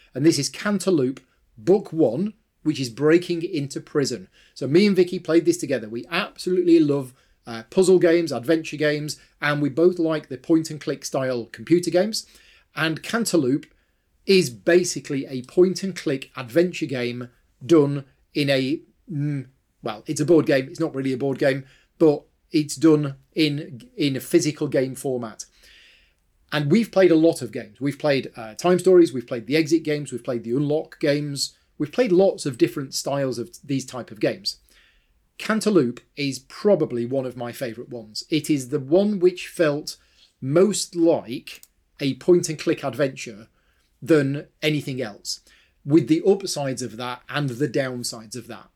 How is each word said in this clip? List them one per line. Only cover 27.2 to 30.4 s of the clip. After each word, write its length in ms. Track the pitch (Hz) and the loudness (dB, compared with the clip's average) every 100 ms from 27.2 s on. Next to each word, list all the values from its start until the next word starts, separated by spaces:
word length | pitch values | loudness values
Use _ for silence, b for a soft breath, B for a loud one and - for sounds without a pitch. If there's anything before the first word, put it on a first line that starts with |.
| 165 160 | 4 2
of 100 | 120 | -4
games. 280 | 123 107 - | -10 -12 -6
We've 180 | 139 135 | -6 -2
played, 320 | 151 139 - - | 0 0 -2 -10
uh, 180 | 113 | -16
Time 240 | 107 175 180 | -4 0 2
Stories, 340 | 180 185 165 | 6 8 6
we've 140 | 131 117 | 4 -6
played 200 | 123 110 | -8 -2
the 100 | 147 | -2
Exit 260 | 156 160 | 2 0
games, 300 | 151 147 147 | 0 -6 -6
we've 100 | 123 | -10
played 220 | - 120 | -6 -6